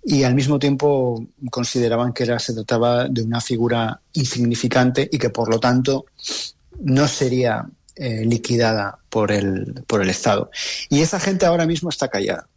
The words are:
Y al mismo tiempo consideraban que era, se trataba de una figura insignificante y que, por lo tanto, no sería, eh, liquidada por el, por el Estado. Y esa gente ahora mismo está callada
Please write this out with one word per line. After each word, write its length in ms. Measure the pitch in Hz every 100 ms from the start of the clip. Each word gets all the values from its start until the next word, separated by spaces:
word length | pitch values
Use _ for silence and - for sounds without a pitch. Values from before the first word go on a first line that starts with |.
Y 200 | 262 147
al 120 | 127 131
mismo 240 | 131 143
tiempo 640 | 143 135 147 139 123 117 117 _ 127
consideraban 600 | - 120 127 117 117 123
que 120 | 120
era, 140 | 120 120
se 160 | -
trataba 540 | 113 101 117 120 120 135
de 140 | 123
una 180 | 113 117
figura 640 | - 117 120 120 113 - _
insignificante 960 | - 127 123 117 117 131 131 127 123 139
y 80 | 131
que, 120 | 120
por 200 | - 113
lo 100 | 113
tanto, 460 | 123 127 131 135 - _ - - - _ _ -
no 260 | 156 131 143
sería, 580 | - 131 127 123 110 - _ _ -
eh, 300 | 131 110 113
liquidada 760 | 117 - 120 113 110 101 - _
por 220 | 110 104
el, 520 | 104 98 95 - 131 -
por 140 | 110
el 80 | 95
Estado. 420 | 92 - 101 92 - - - -
Y 120 | 143
esa 180 | 160 190
gente 240 | 196 190 180
ahora 200 | 170 165
mismo 240 | 165 170
está 200 | - 135
callada 380 | 101 98 85 -